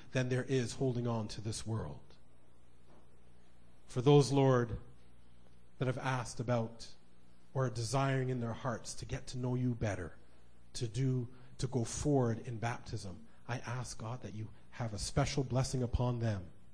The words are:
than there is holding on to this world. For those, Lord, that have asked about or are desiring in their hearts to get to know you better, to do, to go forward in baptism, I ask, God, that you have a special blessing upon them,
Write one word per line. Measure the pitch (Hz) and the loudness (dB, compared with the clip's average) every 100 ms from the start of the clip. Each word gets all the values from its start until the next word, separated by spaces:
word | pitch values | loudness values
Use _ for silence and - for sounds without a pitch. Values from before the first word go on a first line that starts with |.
| - | -2
than | 131 127 | 0 2
there | 127 | 2
is | 123 131 117 | 2 2 2
holding | - 135 120 120 | 2 2 2 0
on | 113 107 | 0 -2
to | - | -4
this | 107 107 104 | -4 -4 -2
world. | 110 80 69 - - - - - - - - - - - - - - - - - - - | -2 -2 -8 -12 -14 -14 -14 -14 -14 -14 -14 -14 -14 -14 -14 -14 -14 -14 -14 -14 -14 -4
For | 131 | 4
those, | 123 147 123 | 10 10 10
Lord, | 139 135 123 117 101 - - - - - - - - - - | 8 8 8 6 -2 -6 -14 -14 -14 -14 -14 -14 -14 -14 0
that | 127 | 0
have | 127 | 2
asked | 131 131 113 - | 0 0 -2 -4
about | 120 120 113 - - - - - - - - | 2 2 2 -4 -10 -12 -12 -14 -14 -14 -6
or | 135 127 | 0 0
are | |
desiring | 113 113 135 135 131 127 | 0 0 2 4 2 2
in | 127 | 0
their | 117 | -2
hearts | 101 131 107 - | -2 -2 -2 -4
to | - 110 | -6 -6
get | 131 - | -6 -4
to | 127 | -2
know | 123 | 0
you | 127 127 | 2 2
better, | 117 110 95 82 - - - - - - | 2 0 0 -4 -8 -14 -14 -14 -14 -10
to | - 117 | -4 -2
do, | 127 135 127 117 - - - | 2 2 2 0 -8 -14 -4
to | 120 | 0
go | 127 | 0
forward | 113 - 151 139 120 113 - | 0 0 4 6 6 2 -2
in | 113 | -2
baptism, | 117 123 - 107 95 90 - - - | -2 -2 -4 -6 -6 -10 -12 -14 -6
I | 127 113 | -4 -4
ask, | 123 117 - | -6 -6 -6
God, | 110 127 | -6 -6
that | 104 | -6
you | 104 107 - - | -8 -8 -10 -14
have | - 117 | -6 -4
a | 101 | -4
special | - - 131 - | 0 2 2 2
blessing | 131 123 127 131 | 2 2 2 0
upon | 120 - 123 120 | 2 2 2 2
them, | 113 101 87 - - | 2 0 -4 -12 -14